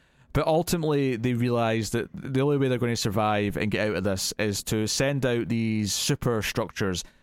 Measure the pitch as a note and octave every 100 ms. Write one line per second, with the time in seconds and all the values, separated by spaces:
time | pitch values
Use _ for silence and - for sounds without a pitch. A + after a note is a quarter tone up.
0 | _ _ - - D#3+ D#3 E3+ F3 D#3 C#3+
1 | C3+ A#2 B2 A#2+ B2 A#2+ A2+ A2+ G#2+ A#2
2 | - - - C3 C#3 C#3+ C3+ B2 A#2+ A#2
3 | A2+ G#2 G#2+ G#2 G#2 - G#2 G2 G#2+ F2+
4 | G2 F#2+ - - G#2 G2 - A2 G#2+ -
5 | C3+ C#3 B2+ A#2+ - A#2 A2+ A2 G2+ -
6 | - C#3+ B2 A2 - - G#2+ - G2+ F2
7 | - -